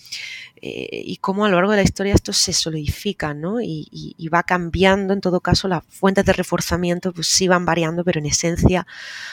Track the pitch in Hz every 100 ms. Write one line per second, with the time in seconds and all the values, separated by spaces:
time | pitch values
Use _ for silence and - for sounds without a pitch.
0 | - - - - - - - - 62 57
1 | - 180 - 190 208 175 196 214 190 -
2 | 196 202 - 202 - 175 165 156 147 -
3 | 202 185 156 147 165 233 196 156 - 156
4 | 156 - 165 170 - 180 170 170 190 196
5 | 190 196 185 175 - 175 196 170 - -
6 | 196 196 185 185 175 175 - 170 175 175
7 | 185 175 160 - 185 180 175 170 160 170
8 | 175 156 147 - 170 170 - 180 - -
9 | - - -